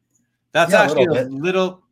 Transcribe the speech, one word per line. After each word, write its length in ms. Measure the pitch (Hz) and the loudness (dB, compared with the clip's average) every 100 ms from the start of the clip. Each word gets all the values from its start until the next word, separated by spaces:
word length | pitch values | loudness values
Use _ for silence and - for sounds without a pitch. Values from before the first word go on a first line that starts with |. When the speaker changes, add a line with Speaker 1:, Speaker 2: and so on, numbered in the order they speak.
| _ _ _ _ _ | _ _ _ _ _
Speaker 1:
That's 180 | 151 170 | -2 2
Speaker 2:
Yeah, 80 | 208 | 2
a 40 | 196 | 2
Speaker 1:
actually 200 | 151 175 | 2 0
Speaker 2:
little 120 | 151 | 0
Speaker 1:
a 120 | 131 | -4
Speaker 2:
bit. 40 | |
Speaker 1:
little 500 | 135 170 190 185 185 _ | -6 -4 -2 -2 -6 _